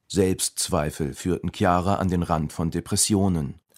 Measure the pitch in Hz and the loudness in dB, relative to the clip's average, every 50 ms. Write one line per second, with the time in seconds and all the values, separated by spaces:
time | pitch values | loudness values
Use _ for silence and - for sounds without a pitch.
0 | _ _ - 92 95 95 95 - - - - - - - 95 82 73 76 - - | _ _ 2 2 4 4 2 0 -2 -6 -4 -6 -4 0 0 0 0 0 -2 -4
1 | 80 69 - - - 90 85 - - 87 - - 104 92 87 90 87 98 101 - | -4 -4 -4 -4 -2 -2 -2 -2 -4 -8 -2 0 2 4 4 4 2 2 0 2
2 | 95 92 90 87 87 - 85 80 78 73 - - 85 82 - 85 82 - 107 98 | 2 0 0 0 0 0 0 0 0 -4 -4 -4 -4 -2 -2 -4 -4 -2 0 0
3 | - - 110 95 98 98 90 80 71 65 - - _ _ _ | 2 2 2 2 2 2 0 -2 -2 -6 -8 -14 _ _ _